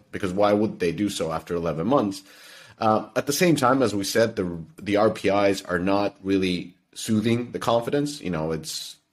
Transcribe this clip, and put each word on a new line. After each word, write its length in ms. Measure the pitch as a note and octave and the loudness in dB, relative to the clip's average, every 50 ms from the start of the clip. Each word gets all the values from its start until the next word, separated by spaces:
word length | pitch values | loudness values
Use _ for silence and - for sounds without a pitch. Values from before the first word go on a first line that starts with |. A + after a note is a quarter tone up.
| _ _ | _ _
because 220 | - F#2 - F#2 F2+ | -10 -6 -4 -4 0
why 200 | G2 G#2 G#2 G#2 | 2 4 4 4
would 260 | G#2 G#2+ G#2 - - | 4 2 0 -2 -2
they 140 | F2+ E2+ D#2 | -2 -2 0
do 180 | F2 G#2 G2+ | 0 -2 -2
so 220 | - - F2 D#2+ D#2+ | -2 -4 -4 -4 -4
after 220 | D#2+ - - F2 | -6 -6 -4 -6
eleven 320 | F2 E2 E2 D2+ D2+ E2 | -4 -2 -4 -4 -2 0
months? 360 | A2 C#3 C#3+ A2 G2+ G2 - - - - - - - - - - - - - | 2 2 2 2 0 -4 -8 -14 -20 -20 -20 -20 -20 -20 -20 -20 -20 -10 -2
Uh, 300 | A2+ A2 A2 G#2 - - - | 2 2 2 2 0 -2 -6
at 120 | B2 - | -6 -4
the 60 | - C3+ | -2 0
same 220 | - F#3 F3 D3+ | 2 4 4 4
time, 280 | - C3 A#2+ C3 C3+ B2+ | 4 4 2 4 4 2
as 120 | G#2+ G2+ | 0 0
we 80 | G2+ G2 | -2 -4
said, 320 | - - A2+ A2+ A2+ - | -2 2 2 2 2 0
the, 240 | G#2 F#2+ F2 E2+ E2 D#2+ - - - | -4 -4 -4 -4 -8 -12 -14 -16 -12
the 160 | G2 G2 G2 | -6 0 2
R 140 | G2+ A2 A2 | 4 4 2
P 180 | - - - F#2+ | 2 2 0 0
Is 340 | F#2+ G2+ G2+ G2+ G2 F#2+ - | 2 4 4 2 2 0 -4
are 160 | - F2+ F2 | -4 -2 -2
not 380 | F2 F#2+ G2 G2+ G2+ G2 - _ G2 | 0 2 2 2 0 -2 -4 _ -4
really 520 | F#2+ G2 F#2+ F#2+ F#2 F2+ E2+ - - - _ _ _ - | 0 0 2 2 0 -2 -2 -6 -10 -16 _ _ _ -16
soothing 580 | - - - A2 G#2+ G2+ A#2 A#2 A#2 B2 A#2 - | -12 -4 0 0 2 2 2 0 0 -2 -6 -8
the 80 | - | -4
confidence. 600 | - - A#2 A#2 - - C#3+ C#3+ C#3+ D3 D3 - | 0 2 2 2 0 0 0 0 0 -2 -4 -8
You 100 | - F#2 | -6 -4
know, 200 | F2 D#2 D#2 D#2+ | -4 -2 -2 -2
it's 460 | D#2+ D#2+ D#2 - - - - - - _ _ _ | -4 -4 -6 -8 -10 -12 -12 -14 -18 _ _ _